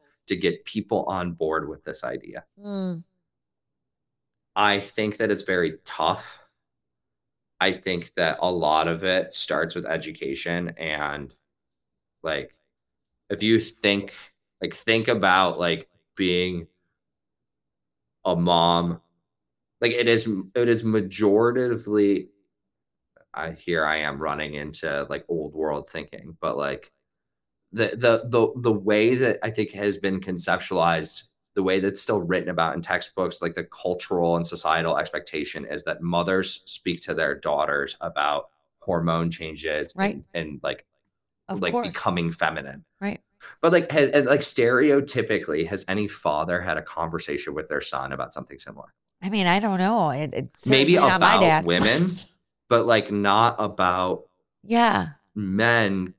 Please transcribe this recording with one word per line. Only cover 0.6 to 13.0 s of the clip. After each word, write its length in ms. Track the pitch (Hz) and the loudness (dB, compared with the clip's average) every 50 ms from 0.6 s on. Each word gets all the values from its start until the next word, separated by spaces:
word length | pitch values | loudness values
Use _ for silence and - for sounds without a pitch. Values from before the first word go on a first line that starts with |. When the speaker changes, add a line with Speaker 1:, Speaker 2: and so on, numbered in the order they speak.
| - | -8
Speaker 1:
people 400 | - - 110 101 - 117 92 - | -8 -8 -8 -4 -2 -2 -2 -2
on 260 | - 95 92 90 87 85 | -2 -4 -4 -4 -6 -6
board 360 | 82 82 78 80 78 76 73 | -4 -4 -2 -2 -2 -4 -6
with 140 | 78 71 _ | -10 -12 _
this 180 | 76 71 - - | -12 -12 -10 -10
idea. 400 | 62 64 - - - - - - _ _ 196 | -10 -10 -10 -12 -14 -16 -16 -18 _ _ _
Speaker 2:
Mm. 440 | 202 208 202 196 190 185 175 165 170 _ _ _ _ _ _ _ _ _ _ _ _ _ _ _ _ _ _ _ _ _ _ _ _ _ _ _ _ _ _ | -12 -10 -8 -6 -6 -6 -6 -8 -12 _ _ _ _ _ _ _ _ _ _ _ _ _ _ _ _ _ _ _ _ _ _ _ _ _ _ _ _ _ _
Speaker 1:
I 260 | 98 104 104 101 101 | 2 2 4 2 2
think 360 | 101 - - - 107 104 101 - | -2 -4 -4 -2 -2 -2 -2 0
that 140 | 113 107 | 0 0
it's 120 | 101 92 - | 0 0 0
very 340 | - 95 90 87 78 78 - _ | 0 0 2 2 0 -2 -6 _
tough. 540 | - - - 78 82 95 - - - - - _ _ _ _ _ _ _ _ _ _ _ _ _ _ _ _ _ _ _ _ _ _ _ - | -12 -6 -2 0 0 0 -2 -6 -12 -20 -20 _ _ _ _ _ _ _ _ _ _ _ _ _ _ _ _ _ _ _ _ _ _ _ 0
I 100 | 92 95 | 0 0
think 420 | 92 - - 95 90 85 82 - _ | 0 0 -2 -4 -4 -4 -6 -6 _
that 220 | - 85 80 - - | 0 0 0 0 0
a 100 | - 90 | 0 0
lot 360 | 90 85 80 78 78 78 80 85 | 0 2 2 2 4 4 2 2
of 160 | 85 82 95 | 0 -2 0
it 300 | 92 92 92 - - - | 0 0 0 0 -2 -6
starts 400 | - - - 78 73 82 82 - | -10 -6 -4 -2 -2 -2 -2 -4
with 120 | 90 - | -8 -6
education 840 | - 80 80 78 80 78 - - 67 67 - - 85 85 87 87 85 - - | -6 -6 -6 -6 -8 -10 -10 -8 -8 -8 -6 -6 -4 -4 -4 -4 -6 -8 -8
and, 560 | 80 80 78 73 73 73 71 73 69 65 - _ _ _ _ _ _ _ _ _ _ _ _ _ _ _ _ _ - | -8 -6 -6 -4 -4 -6 -6 -8 -10 -14 -16 _ _ _ _ _ _ _ _ _ _ _ _ _ _ _ _ _ -6
like, 320 | 80 78 71 - - _ _ _ _ _ _ _ _ _ _ | -4 -4 -4 -6 -10 _ _ _ _ _ _ _ _ _ _